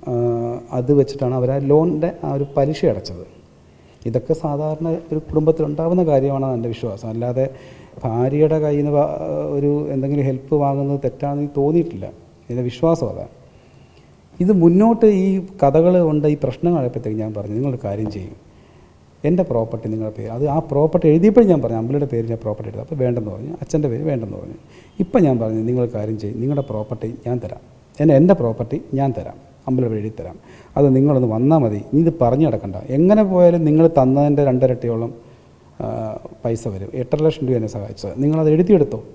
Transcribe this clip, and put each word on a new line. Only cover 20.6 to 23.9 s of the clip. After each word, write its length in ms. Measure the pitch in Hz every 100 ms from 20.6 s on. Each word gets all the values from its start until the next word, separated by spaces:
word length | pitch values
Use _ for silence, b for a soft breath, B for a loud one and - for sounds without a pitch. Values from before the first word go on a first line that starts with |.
property 480 | - 143 156 175 165
എഴുതിയപ്പോഴും 400 | 156 202 220 220
ഞാൻ 140 | 160
പറഞ്ഞു, 160 | 120 113
"അമ്പിളിയുടെ 280 | 117 143 139
പേര് 220 | 120 113
ഞാൻ 100 | 113
property 280 | 110 104 104
എടുത്തു." 140 | 104
അപ്പോൾ 120 | 110 151
വേണ്ടെന്ന് 360 | 123 120 107
പറഞ്ഞു, 220 | 98 131 170
അച്ഛൻ്റെ 260 | - 156
പേര് 160 | 147